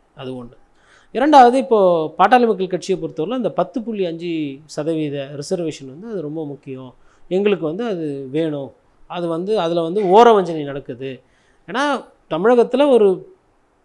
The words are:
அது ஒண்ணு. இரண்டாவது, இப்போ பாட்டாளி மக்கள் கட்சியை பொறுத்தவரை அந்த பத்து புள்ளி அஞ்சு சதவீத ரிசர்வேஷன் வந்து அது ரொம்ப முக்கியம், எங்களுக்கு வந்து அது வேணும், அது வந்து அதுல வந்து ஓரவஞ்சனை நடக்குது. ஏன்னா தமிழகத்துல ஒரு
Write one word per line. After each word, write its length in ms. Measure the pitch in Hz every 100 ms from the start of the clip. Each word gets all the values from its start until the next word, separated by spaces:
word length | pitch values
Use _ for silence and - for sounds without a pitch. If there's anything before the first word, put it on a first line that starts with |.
| _ -
அது 180 | 131
ஒண்ணு. 180 | 127 120 - _ _ _ _ _
இரண்டாவது, 460 | 214 294 294 240 262
இப்போ 500 | 262 220 185 170 156
பாட்டாளி 400 | 156 196 247 233
மக்கள் 200 | 190 185
கட்சியை 320 | 180 - 175
பொறுத்தவரை 380 | 160 151 156 254
அந்த 140 | 196
பத்து 300 | - - 269
புள்ளி 240 | 214 208 180
அஞ்சு 540 | 165 175 160 147 135 -
சதவீத 640 | - 151 160 151 143 135 135
ரிசர்வேஷன் 500 | 143 185 160 139 135
வந்து 200 | 143 226
அது 140 | 202
ரொம்ப 240 | 147 156 147
முக்கியம், 480 | 139 139 131 127 - _ _ -
எங்களுக்கு 380 | 185 208 190 160
வந்து 200 | 180 240
அது 420 | 180 156 139 135
வேணும், 420 | 147 160 143 131 - _ _ -
அது 200 | 180 170
வந்து 320 | 165 190 220
அதுல 220 | 165 170
வந்து 220 | 165 196
ஓரவஞ்சனை 600 | 190 196 240 208 170 160
நடக்குது. 580 | 143 139 143 120 135 127 _ _ _ _ -
ஏன்னா 340 | 170 294 269 - _ -
தமிழகத்துல 600 | 156 214 247 226 247 294
ஒரு 460 | 240 202 175 - _ _ _ _ _